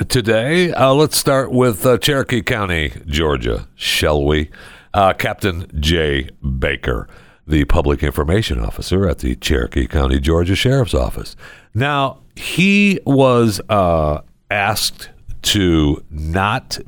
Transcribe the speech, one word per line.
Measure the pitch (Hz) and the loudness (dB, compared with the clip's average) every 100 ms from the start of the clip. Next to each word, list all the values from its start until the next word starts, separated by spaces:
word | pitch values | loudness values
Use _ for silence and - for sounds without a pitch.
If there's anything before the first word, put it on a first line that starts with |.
| 107 | -2
today, | 131 113 110 123 170 180 | 0 2 0 2 0 0
uh, | - 135 | 2 2
let's | 135 151 - | 4 2 0
start | - 135 127 | 0 0 2
with, | 123 127 110 135 | 2 2 2 2
uh, | 120 | 2
Cherokee | - 139 123 120 | 2 -2 0 -2
County, | 92 120 98 85 76 - - | -2 -4 -2 -2 -2 -6 -6
Georgia, | 73 80 69 58 53 - - | -2 0 0 -2 -4 -8 -10
shall | - - 82 76 | -4 0 0 2
we? | 71 76 76 - - - - | 2 0 -2 -10 -20 -20 -6
Uh, | - 95 | 2 2
Captain | 90 110 104 104 87 90 73 | 2 -4 -2 -4 -4 -8 -4
Jay | 73 82 78 69 67 - 69 65 | 0 2 2 0 -4 -8 -6 -2
Baker, | 71 69 - 58 - - - _ - | -2 -4 -4 -4 -6 -18 -20 _ -2
the | 76 | 0
public | 69 87 71 71 | 4 2 2 0
information | 76 - 73 98 110 57 | -2 -2 0 0 0 -4
officer | 52 - - 90 98 | -6 -6 -2 0 0
at | 71 | -2
the | 65 62 | -4 -4
Cherokee | - 73 57 - 64 | -2 -2 0 -2 -2
County, | 76 67 67 | 0 0 0
Georgia | 69 82 87 | 2 0 0
Sheriff's | 95 123 135 113 | 0 2 0 0
Office. | 67 60 55 - - - - _ | -2 -2 -6 -12 -16 -20 -20 _
Now, | 104 139 143 135 - - - | -4 -2 0 -2 -6 -20 -14
he | - - 190 202 202 185 | -8 0 2 4 2 0
was, | - 135 131 120 117 98 - | 0 4 4 4 2 0 -2
uh, | 104 90 82 76 73 - _ - | 2 2 2 0 -2 -8 _ -4
asked | 101 101 104 - - - - - - | 0 0 0 -4 -8 -18 -18 -14 -8
to | - 107 90 82 73 76 - | -2 2 4 4 2 0 -6
not | 76 78 87 101 123 - - | -8 -4 0 0 -2 -6 -12